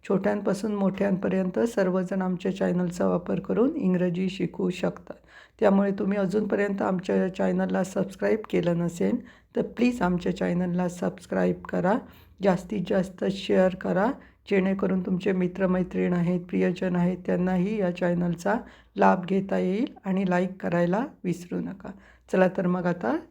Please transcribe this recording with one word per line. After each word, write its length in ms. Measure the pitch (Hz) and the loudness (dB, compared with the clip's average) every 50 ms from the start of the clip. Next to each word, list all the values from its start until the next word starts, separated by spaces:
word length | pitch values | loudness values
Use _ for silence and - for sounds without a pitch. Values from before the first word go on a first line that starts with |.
| _ - | _ 0
छोट्यांपासून 640 | 202 190 196 208 208 208 208 - 190 190 - 220 208 | 0 0 2 0 -2 0 -2 -2 -2 -2 -2 -4 -2
मोठ्यांपर्यंत 840 | 202 196 190 190 - 196 202 190 185 202 202 185 190 190 180 180 220 | 0 0 0 0 0 0 0 0 0 0 0 0 0 0 0 0 0
सर्वजण 640 | 226 233 - - 196 185 180 190 180 185 196 190 | 0 0 2 0 0 2 2 0 -2 -2 -2 -2
आमच्या 340 | 185 185 185 175 - 190 185 | 0 -2 -2 -2 -2 -4 -2
चॅनलचा 500 | 190 196 185 180 175 180 175 175 180 196 | 0 0 0 2 0 0 -2 -2 0 0
वापर 340 | 190 - 175 175 - 196 185 | 2 2 0 0 -2 -4 -4
करून 360 | 190 - 190 185 233 277 330 | -2 -2 0 2 2 0 0
इंग्रजी 520 | 311 208 185 185 175 180 180 170 175 190 185 | 0 0 2 2 2 2 0 0 -2 -2 -4
शिकू 420 | - - 180 175 - - 196 180 | -2 -4 -4 -4 -4 -2 -2 -2
शकतात. 440 | 180 - - 175 180 - - - - - _ - - - - _ _ - | -2 -2 -4 -4 -4 -6 -16 -18 -20 -20 _ -20 -20 -20 -20 _ _ 2
त्यामुळे 300 | 226 202 196 196 202 202 | 4 4 6 6 4 2
तुम्ही 280 | 196 196 208 190 202 208 | 0 -2 -2 -2 0 0
अजूनपर्यंत 640 | 196 180 185 214 202 202 208 196 202 202 196 196 | 0 0 0 -2 0 0 0 0 0 0 0 -2
आमच्या 460 | - - 185 180 175 - 196 190 190 185 | 0 0 0 -2 -2 0 0 2 0 0
चॅनलला 560 | 180 - 196 185 185 185 190 185 185 190 185 | 0 0 0 0 2 0 0 0 0 -2 -2
सबस्क्राईब 540 | 185 - 202 185 190 - - 202 202 208 220 214 - | -2 -2 -4 -4 -4 -4 -4 0 0 0 0 -2 -2
केलं 280 | - 180 170 170 170 170 | -2 0 2 2 0 0
नसेल 460 | 170 170 170 - 196 190 226 240 - - - - _ _ _ | 0 -2 -2 -2 0 0 0 -2 -4 -10 -20 -20 _ _ _
तर 60 | 226 | -4
प्लीज 400 | 208 208 - - 233 247 240 240 | -4 -4 -2 0 2 2 2 2
आमच्या 340 | 190 180 180 175 - 185 180 | 0 0 0 0 0 -2 -2
चॅनलला 520 | - 185 180 175 175 180 180 175 180 180 175 | -2 -2 0 0 0 0 0 0 0 -2 -2
सबस्क्राईब 760 | 175 - 190 185 185 - - - 190 190 180 180 180 180 | -2 -2 -4 -4 -4 -4 -10 -4 0 2 2 2 0 -2
करा, 360 | - - - 185 175 180 214 247 - - - - - - - _ | -6 -6 -4 0 2 2 2 0 -2 -8 -20 -20 -20 -20 -12 _
जास्तीत 400 | 185 202 180 185 - - 220 202 175 - | 2 2 2 2 0 -4 -4 -4 -2 0
जास्त 340 | 208 190 180 - - - 208 196 | 2 0 0 0 -4 -4 -2 -2
शेअर 440 | 196 - - - 208 190 185 185 185 | -2 -4 0 2 4 6 6 4 2
करा, 360 | 185 - 196 175 180 196 240 277 - - - _ _ _ - | 0 -4 0 2 2 2 2 0 -4 -10 -20 _ _ _ 0
जेणेकरून 560 | 202 196 190 196 190 196 - 185 190 190 180 | 2 2 2 2 0 0 0 0 0 0 0
तुमचे 260 | 196 185 175 180 202 | 0 -2 0 0 0
मित्रमैत्रीण 800 | 185 180 180 180 180 196 190 180 185 185 180 180 - 185 185 185 | 0 2 0 0 0 0 0 2 2 0 0 -2 -2 0 0 2
आहेत, 280 | 180 175 170 170 180 180 | 2 2 2 2 0 -2
प्रियजन 560 | 175 - - 190 185 185 175 180 190 185 180 | -2 -2 0 0 2 0 0 -2 -2 -2 2
आहेत, 220 | 175 175 175 185 180 185 | 2 2 2 0 -2 -2
त्यांनाही 540 | - 185 180 175 185 185 180 175 202 220 214 | -2 0 0 2 0 2 0 0 0 0 0
या 160 | 196 175 175 | 0 -2 0
चॅनलचा 580 | - 185 175 175 175 175 175 170 170 - 196 208 240 - - - - - _ _ | 0 0 0 0 0 0 -2 -2 -2 0 0 0 0 -2 -10 -20 -20 -20 _ _
लाभ 300 | 190 196 190 190 180 175 | 4 6 6 6 4 0
घेता 320 | 170 190 196 196 196 196 185 | 0 0 0 0 0 0 0
येईल 340 | 185 185 190 208 254 - - - _ | 0 0 0 -2 -2 -4 -6 -10 _
आणि 200 | 196 190 190 196 185 | -2 -2 0 0 0
लाईक 340 | 180 180 185 185 190 - | 2 0 0 -2 -4 -6
करायला 440 | - 190 170 175 175 175 180 208 262 302 - _ - | -6 -2 0 2 2 2 2 0 -2 -4 -8 _ -4
विसरू 360 | 185 170 - - - 180 180 | -4 -4 -4 -6 -8 -6 -6
नका. 300 | - - 190 - - - 196 - - - - - _ - | -6 -6 -10 -12 -14 -16 -16 -16 -20 -20 -20 -20 _ -2
चला 160 | - 190 185 185 | 2 4 4 4
तर 180 | 185 - 185 | 2 0 0
मग 200 | 180 180 185 170 | 0 0 0 0
आता 300 | 180 170 175 - 226 277 349 - - | -2 -2 0 0 -2 -2 -2 -4 -8